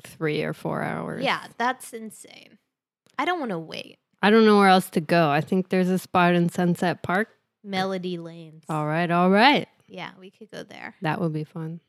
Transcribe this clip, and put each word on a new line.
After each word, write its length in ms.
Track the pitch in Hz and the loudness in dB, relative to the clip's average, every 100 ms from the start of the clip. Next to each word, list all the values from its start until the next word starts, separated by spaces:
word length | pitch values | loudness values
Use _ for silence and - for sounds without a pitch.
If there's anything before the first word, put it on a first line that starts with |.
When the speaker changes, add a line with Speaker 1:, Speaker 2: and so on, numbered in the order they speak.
Speaker 1:
three 400 | - - 160 151 | -20 -8 -4 -4
or 100 | 156 | -6
four 280 | 160 160 156 | -6 -8 -6
hours. 400 | 151 - - - | -6 -8 -8 -6
Speaker 2:
Yeah, 220 | 262 165 - - | -4 -6 -8 -6
that's 360 | 233 254 - | -6 -6 -12
insane. 640 | 226 220 - - - - _ _ _ _ _ _ - | -16 -16 -18 -20 -20 -20 _ _ _ _ _ _ -6
I 80 | 311 | -4
don't 140 | 359 | -4
wanna 200 | 254 170 | -4 -6
wait. 380 | 160 - - _ _ _ | -8 -14 -14 _ _ _
Speaker 1:
I 80 | 196 | 4
don't 160 | 226 220 | 6 6
know 120 | 208 | 6
where 120 | 196 | 6
else 200 | 185 - | 6 4
to 100 | 190 | -4
go. 280 | 151 170 160 | 0 2 2
I 120 | 143 | 0
think 280 | 143 190 180 | 0 -4 0
there's 200 | 185 180 | 0 0
a 100 | 185 | -2
spot 340 | - 185 175 175 | -2 2 4 4
in 140 | 170 | 0
Sunset 540 | - 175 170 180 151 | 0 -2 0 -2 -4
Park. 260 | - 180 220 _ _ _ | -4 -4 -4 _ _ _
Speaker 2:
Melody 540 | 208 190 190 190 180 175 | -10 -6 -6 -6 -8 -10
Lanes. 460 | 165 165 160 160 - | -12 -18 -20 -20 -8
Speaker 1:
All 160 | 156 151 | -4 -2
right, 240 | 156 170 | -2 0
all 200 | 170 180 | 2 4
right. 380 | 202 254 262 - _ _ | 4 4 4 -2 _ _
Speaker 2:
Yeah, 240 | 185 165 - | -18 -18 -18
we 120 | 185 | -20
could 180 | _ 214 | _ -20
go 140 | - | -18
there. 320 | - - - _ | -18 -18 -18 _
Speaker 1:
That 200 | 165 151 | -6 -4
would 120 | 170 | -4
be 100 | 156 | -6
fun. 360 | 151 165 160 170 | -10 -12 -12 -14